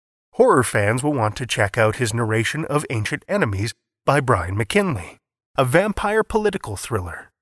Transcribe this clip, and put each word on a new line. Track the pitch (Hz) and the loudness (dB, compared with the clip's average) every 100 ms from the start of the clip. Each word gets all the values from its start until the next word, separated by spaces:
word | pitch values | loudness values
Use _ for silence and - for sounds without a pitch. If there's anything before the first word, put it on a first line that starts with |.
| _ _ _ - | _ _ _ 2
Horror | 247 160 | 4 6
fans | 113 120 101 123 | 4 2 2 0
will | 147 | 0
want | 143 107 - | 0 0 -2
to | 123 | -6
check | - 101 - | -2 0 2
out | 110 - | 0 2
his | 120 | -2
narration | 113 113 110 113 151 160 | -2 0 0 0 -4 -2
of | 147 160 | -2 -2
Ancient | 117 107 147 - | -4 -4 -6 -4
Enemies | 202 131 98 113 - _ _ - | -2 0 -2 -4 -8 _ _ 0
by | 139 | 2
Brian | 127 107 87 101 | 2 0 0 -4
McKinley, | 117 202 190 110 85 - _ _ _ - | 0 0 0 -2 -8 -18 _ _ _ -2
a | 127 | 2
vampire | 160 208 - 208 214 | 2 2 0 0 0
political | 208 220 208 190 - 101 | 0 0 0 -2 -6 -10
thriller. | - 110 87 - - _ | -4 -4 -4 -10 -16 _